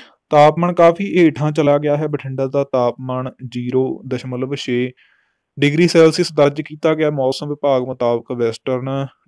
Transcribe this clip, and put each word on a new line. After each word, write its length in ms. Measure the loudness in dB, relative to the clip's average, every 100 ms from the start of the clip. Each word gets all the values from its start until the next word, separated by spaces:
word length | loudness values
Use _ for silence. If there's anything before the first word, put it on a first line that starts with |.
| -20 _ 0
ਤਾਪਮਾਨ 420 | 6 6 4 0
ਕਾਫੀ 420 | 4 4 4 0 2
ਹੇਠਾਂ 340 | 2 2 -2
ਚਲਾ 260 | 0 2 2
ਗਿਆ 180 | 0 -2
ਹੈ। 100 | -2
ਬਠਿੰਡਾ 400 | -6 -8 -6 -4
ਦਾ 180 | -2
ਤਾਪਮਾਨ 680 | -2 0 -2 -2 -8 -8 -8 -12 -12
ਜ਼ੀਰੋ 500 | -10 -4 -2 -2 -6 -8
ਦਸ਼ਮਲਵ 460 | -8 -8 -8 -6
ਛੇ 380 | -8 -4 -4 -4 -8 _ _ _ _ _ -2
ਡਿਗਰੀ 300 | 0 2 4
ਸੈਲਸੀਅਸ 440 | 6 4 4 -2
ਦਰਜ 280 | 2 2 0
ਕੀਤਾ 340 | -8 -4 -2
ਗਿਆ। 160 | 0 -2
ਮੌਸਮ 380 | 0 -2 -4 -8
ਵਿਭਾਗ 340 | -4 0 0
ਮੁਤਾਬਕ 500 | -2 -4 -2 -2 -4
ਵੈਸਟਰਨ 760 | -4 -4 -4 -6 -6 -6 -8 -8 _